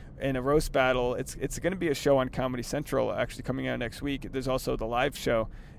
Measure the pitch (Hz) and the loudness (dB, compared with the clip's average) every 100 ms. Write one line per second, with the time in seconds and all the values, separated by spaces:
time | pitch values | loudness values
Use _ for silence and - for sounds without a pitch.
0 | - - 139 131 131 156 - 143 131 127 | -14 -6 -2 0 4 4 4 4 4 4
1 | 123 117 139 - 131 - 170 185 175 139 | 2 0 -4 -6 -6 -2 -2 0 0 2
2 | 143 135 127 - 127 123 117 139 - 131 | 4 4 4 -2 -2 -4 -4 -4 0 0
3 | 110 95 120 - 117 131 131 123 117 - | 2 0 -2 -4 -4 -2 -2 -2 -4 -4
4 | 143 135 135 135 127 131 - - 113 120 | -4 -4 -4 -4 0 0 0 -2 0 0
5 | 143 - 123 113 110 - - | 0 0 2 2 0 -6 -16